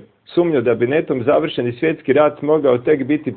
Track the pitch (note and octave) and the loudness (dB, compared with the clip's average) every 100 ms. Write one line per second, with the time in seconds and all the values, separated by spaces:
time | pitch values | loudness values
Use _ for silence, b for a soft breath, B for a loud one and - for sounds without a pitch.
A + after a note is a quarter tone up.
0 | - _ _ E3+ F3 C#3+ A#2+ A2+ A#2+ D#3 | -6 _ _ -2 0 0 0 0 0 0
1 | E3 C3 A#2 D3 D#3+ D3 B2 A#2+ D#3+ D#3 | -2 -2 0 0 0 -4 -6 -2 -4 -2
2 | - C#3+ D3+ D3 D3 D#3 C#3 B2 C#3 D3+ | 0 2 2 0 0 2 2 2 2 0
3 | C3 D3+ C#3 | 0 -4 -4